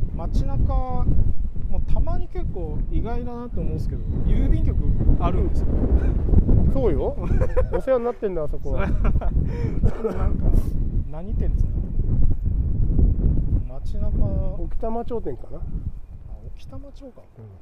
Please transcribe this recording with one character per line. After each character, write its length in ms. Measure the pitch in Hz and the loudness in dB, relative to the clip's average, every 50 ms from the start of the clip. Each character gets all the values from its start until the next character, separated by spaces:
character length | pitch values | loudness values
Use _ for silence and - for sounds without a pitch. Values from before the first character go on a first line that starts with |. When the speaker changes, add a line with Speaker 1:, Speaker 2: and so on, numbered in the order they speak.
| - - - | -2 -4 -4
Speaker 1:
街 300 | - - - - - - | -6 -6 -2 -2 0 0
中、 300 | - 277 262 - - 269 | 0 2 0 2 2 2
も 320 | - - 254 247 240 - - - - - - - - - - - - - - - - | 0 0 0 0 0 2 4 4 6 6 6 4 4 2 2 0 -2 0 2 2 2
う 140 | - - - | 4 4 4
た 60 | - | 4
ま 200 | - 330 359 370 | 4 4 2 0
に 100 | 359 - | 0 -2
結 160 | - 370 339 - 175 | -2 -4 -4 -4 -4
構 260 | 190 170 - 147 - - - - | -6 -6 -6 -4 -4 -4 -2 -2
意 80 | - | -2
外 240 | - 220 240 240 240 | -2 -2 -4 -4 -4
だ 100 | 240 240 | -6 -8
な 120 | 240 240 | -10 -8
っ 20 | 247 | -6
て 100 | - - | -6 -4
思 80 | - - | -4 -4
う 20 | 156 | -4
ん 20 | |
で 60 | 156 | -4
す 80 | - - | -4 -4
け 80 | - | -6
ど、 60 | - - - - - - | -4 -4 -4 -4 -2 0
郵 240 | - - - - - | 0 2 2 4 2
便 160 | - - - | 2 2 2
局 120 | - - - - - - - - - - - | 0 0 0 2 2 2 2 4 4 4 4
あ 120 | - - | 4 2
る 100 | - - | 2 0
ん 80 | 160 - | 0 2
で 60 | - | 2
す 60 | - | 2
よ。 60 | - - - - - - - - - - - - - - - - - - - - - - - | 2 2 2 2 2 2 2 2 2 2 0 0 2 4 4 6 6 6 6 4 6 4 4
Speaker 2:
そ 160 | 269 262 208 | 4 2 2
う 20 | 151 | 2
よ。 240 | 143 165 226 285 - - - - - - | 0 0 -2 -4 -4 -2 0 0 2 2
Speaker 1:
<laughs> 280 | - - 523 - - - | 2 2 2 2 2 0
Speaker 2:
お 80 | - | -2
世 120 | - 269 262 | -2 0 -2
話 60 | 247 | 0
に 40 | 233 | -2
な 60 | 240 | -4
っ 40 | 233 | -6
て 140 | - - 202 | -6 -6 -6
ん 60 | 180 | -4
だ、 100 | 160 151 | -4 -4
あ 40 | 143 | -2
そ 100 | - 151 | -2 -4
こ 140 | - 143 170 | -2 -2 0
は。 140 | - - | 0 0
Speaker 1:
な 20 | - | 0
ん 40 | - | 0
か、 380 | - - 220 - - - - - - - - - - - - - - - - - 214 214 220 - - - - - - - - - - - - - - - - - - - - | 0 2 2 2 2 0 0 0 0 0 0 -2 -4 -4 -4 -2 0 0 0 0 -2 -4 -4 -2 -2 -2 0 0 0 2 4 4 4 2 2 -2 -2 -2 -2 -2 -4 -4 -6
何 220 | 147 156 175 208 220 | -8 -10 -8 -6 -4
店 140 | - 190 185 | -4 -2 -2
っ 20 | - | 0
つ 60 | - - | 0 0
う 40 | |
の？ 100 | - - - - - - - - - - - - - - - - - - - - - - - - - - - - - - - - - - - - - - - - - 127 135 | -2 -2 -4 -4 -4 -4 -4 -2 0 2 4 4 4 4 2 0 -2 -2 -2 -2 0 0 0 0 2 2 4 4 2 2 2 0 0 2 0 0 0 0 -2 -2 -4 -8 -8
街 160 | - - - - | -6 -4 -4 -2
中。 80 | - - - - - - - - - - - - | -2 0 2 2 0 0 0 -2 -2 -4 -4 -4
Speaker 2:
奥 180 | - - - | -4 -4 -4
多 40 | - | -2
摩 240 | - 226 233 233 233 | -2 -2 -4 -4 -4
町 160 | - 247 220 | -6 -6 -6
店 160 | - 165 127 | -6 -6 -8
か 120 | - - - | -10 -10 -12
な。 80 | - - | -10 -10
Speaker 1:
あ、 20 | - 143 - - - - - - - - - - - - - - - | -8 -8 -8 -8 -8 -8 -10 -12 -12 -16 -16 -18 -16 -16 -16 -16 -14
奥 120 | - - - | -14 -16 -14
多 40 | - | -16
摩 300 | - 262 269 277 269 254 | -16 -16 -16 -16 -16 -18
町 140 | - 285 262 214 | -18 -20 -20 -20
か。 100 | - - - - 117 | -20 -20 -20 -20 -20
Speaker 2:
う 20 | |
ん。 40 | 110 104 95 87 | -20 -20 -20 -20